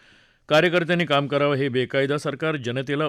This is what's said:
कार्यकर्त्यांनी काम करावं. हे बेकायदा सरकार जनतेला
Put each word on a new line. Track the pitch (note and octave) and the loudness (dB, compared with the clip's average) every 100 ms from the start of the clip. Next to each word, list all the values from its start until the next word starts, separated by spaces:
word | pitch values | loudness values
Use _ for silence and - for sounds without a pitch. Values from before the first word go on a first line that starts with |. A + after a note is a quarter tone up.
| _ _ _ _ - | _ _ _ _ 0
कार्यकर्त्यांनी | D3+ F3 F3 E3 F3 | 2 4 2 2 0
काम | D3+ C#3+ C#3+ | 2 0 2
करावं. | C#3+ C#3+ | 0 2
हे | C3+ C#3 | 0 0
बेकायदा | B2 B2 C#3 C3+ D3 | 0 0 0 0 0
सरकार | D3+ C3+ D#3 D3 | -4 -4 -4 -4
जनतेला | A#2 B2+ C3+ C#3+ | -4 -6 -4 -4